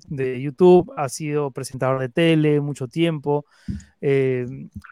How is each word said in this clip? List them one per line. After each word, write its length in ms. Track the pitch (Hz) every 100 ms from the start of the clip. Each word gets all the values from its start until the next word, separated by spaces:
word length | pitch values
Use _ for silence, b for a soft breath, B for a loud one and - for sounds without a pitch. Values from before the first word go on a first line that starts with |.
| -
de 320 | 139 127 123
YouTube, 500 | 143 - 180 180 - -
ha 120 | 135
sido 400 | - 151 147 139
presentador 500 | 135 131 127 131 135
de 80 | 131
tele 520 | 170 165 160 151 147
mucho 280 | 143 135 123
tiempo, 560 | 160 170 151 143 147 B B B B B _
eh, 460 | 143 139 131 127 123 135 - - -